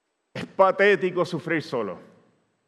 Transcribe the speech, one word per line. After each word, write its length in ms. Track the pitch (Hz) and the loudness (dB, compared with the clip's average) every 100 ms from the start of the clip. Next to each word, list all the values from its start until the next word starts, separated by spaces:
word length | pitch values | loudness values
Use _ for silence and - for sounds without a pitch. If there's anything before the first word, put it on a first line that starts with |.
| _ _ _ | _ _ _
Es 120 | - - | -14 -4
patético 800 | - 190 185 196 196 170 180 | 2 2 4 4 4 0 -2
sufrir 380 | 175 165 160 160 | -4 -4 -4 -6
solo. 380 | - 131 104 85 - _ _ _ _ _ | -4 -6 -6 -10 -18 _ _ _ _ _